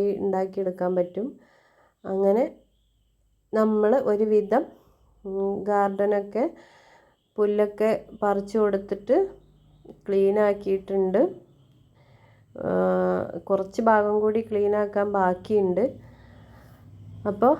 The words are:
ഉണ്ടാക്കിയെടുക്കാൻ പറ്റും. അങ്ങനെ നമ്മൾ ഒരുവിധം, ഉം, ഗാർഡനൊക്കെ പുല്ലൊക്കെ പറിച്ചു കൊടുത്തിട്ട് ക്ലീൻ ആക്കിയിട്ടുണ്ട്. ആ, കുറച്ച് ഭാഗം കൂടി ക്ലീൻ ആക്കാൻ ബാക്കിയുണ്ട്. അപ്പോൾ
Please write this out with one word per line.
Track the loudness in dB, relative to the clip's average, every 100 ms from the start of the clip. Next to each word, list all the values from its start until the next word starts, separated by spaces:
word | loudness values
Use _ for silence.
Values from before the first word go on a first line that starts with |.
| 0 -2
ഉണ്ടാക്കിയെടുക്കാൻ | -2 -2 -2 -4 -6 -2 -2
പറ്റും. | 0 -2 -4 -8 -10 _ _ _ _ _ _
അങ്ങനെ | -6 0 2 2 0 -4 _ _ _ _ _ _ _ _ _
നമ്മൾ | 0 2 2 2 2
ഒരുവിധം, | 2 0 2 2 2 0 0 -10 _ _ _ _
ഉം, | -10 -4 -4 -4
ഗാർഡനൊക്കെ | -2 0 0 0 0 0 -2 -4 -4 -6 -20 _ _ -20 _ _ _ -2
പുല്ലൊക്കെ | 0 2 0 0 0 0 -6 -4
പറിച്ചു | -2 -2 -2 0
കൊടുത്തിട്ട് | 2 0 -4 -8 0 0 0 -6 _ _ _ _ -20 -16
ക്ലീൻ | -2 2 2 4
ആക്കിയിട്ടുണ്ട്. | 2 0 -2 -4 -2 -2 2 2 0 -2 -18 _ _ _ _ _ _ _ _ _ _
ആ, | -8 -4 0 0 0 0 -2 -4 -10
കുറച്ച് | -4 -4 -2 0
ഭാഗം | 2 4 2 0
കൂടി | 0 -2
ക്ലീൻ | -2 -2 0 0
ആക്കാൻ | 0 -2 0
ബാക്കിയുണ്ട്. | 2 2 0 0 0 2 2 -2 -4 -16 -20 -20 -20 -20 -20 -20 -20 -20 -20 -20 -8
അപ്പോൾ | -8 2 2 2